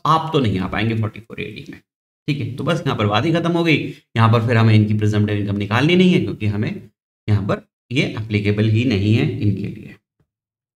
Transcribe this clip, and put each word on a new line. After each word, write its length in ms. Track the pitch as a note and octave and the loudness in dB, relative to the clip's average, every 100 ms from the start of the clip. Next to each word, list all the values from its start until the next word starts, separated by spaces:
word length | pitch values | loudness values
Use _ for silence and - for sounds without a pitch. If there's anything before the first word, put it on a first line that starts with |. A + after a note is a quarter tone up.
| C#3+ | -2
आप 240 | D#3+ D#3 | 0 0
तो 60 | D3 | 0
नहीं 200 | A2+ F#2 | 0 -2
आ 80 | F#2 | -4
पाएंगे 280 | G2 A2+ A2+ | -4 -2 -2
फ़ोर्टी 240 | G#2 - | -4 -8
फ़ोर 220 | - - | -14 -12
ए 40 | - | -12
डी 200 | - - | -12 -16
में, 100 | - _ _ _ _ - | -18 _ _ _ _ -6
ठीक 120 | C#3+ | -4
है। 160 | A2 A2+ | -6 -6
तो 80 | |
बस 200 | C#3+ F3 C#3 | -4 -2 -2
यहाँ 120 | A2+ | -2
पर 80 | G#2 | 0
बात 180 | G#2 E3 | 0 0
ही 60 | |
खत्म 180 | E3 E3 | 0 0
हो 120 | E3+ | 0
गई, 140 | E3+ C#3+ - - _ A#2 | 2 0 -2 -12 _ 2
यहाँ 140 | A2+ | 4
पर 140 | A#2 A2 | 4 2
फिर 100 | A2+ | 2
हमें 160 | A2+ | 4
इनकी 200 | G#2+ G#2 | 4 4
presumptive 440 | G#2+ G#2+ G#2 G#2 G#2 | 2 0 0 0 -2
income 200 | G2+ G2+ | -4 -4
निकालनी 380 | G2+ A#2 D3+ F3+ | -2 0 2 4
नहीं 180 | F#3 | 4
है, 60 | D3+ | 4
क्योंकि 280 | G2 - G#2+ | 0 -4 -2
हमें 220 | G#2 C#3 G#3 - _ _ _ - | -2 -4 -6 -14 _ _ _ -2
यहाँ 180 | G#2 G2 | 0 0
पर 180 | - - _ - | -4 -8 _ -6
ये 120 | B2+ F#3+ A#2+ | -2 -2 -4
applicable 520 | A2 G#2 G#2 G#2 A2 | -4 0 0 2 2
ही 140 | A2 B2+ | 2 2
नहीं 280 | G2 G#2 A2+ | 2 2 2
है 140 | D3+ | 2
इनके 360 | - G#2+ F#2 - | 0 -2 -2 -4
लिए। 280 | - - - _ _ _ _ _ _ _ | -10 -16 -20 _ _ _ _ _ _ _